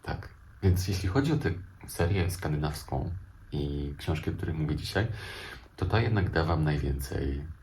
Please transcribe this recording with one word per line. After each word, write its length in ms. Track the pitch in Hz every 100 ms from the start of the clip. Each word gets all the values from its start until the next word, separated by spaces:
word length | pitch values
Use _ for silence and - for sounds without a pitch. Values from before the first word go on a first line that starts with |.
Tak. 260 | - - - - - -
Więc 260 | 95 87 -
jeśli 200 | 90 92
chodzi 240 | 131 143
o 40 | 151
tę 140 | - 90 - - -
serię 440 | - 87 98 85
skandynawską 800 | - 80 76 73 76 - 69 - 90 - - -
i 420 | 73 71 71 71 71
książki, 320 | - 80 -
o 20 |
których 240 | 87 - 78
mówię 200 | 76 78
dzisiaj, 300 | - 95 113 - - - - - - -
to 100 | 90
ta 140 | 110
jednak 300 | 117 104 92
da 140 | 82
wam 200 | 82 80
najwięcej 800 | 78 73 67 67 - - 69 69 82 -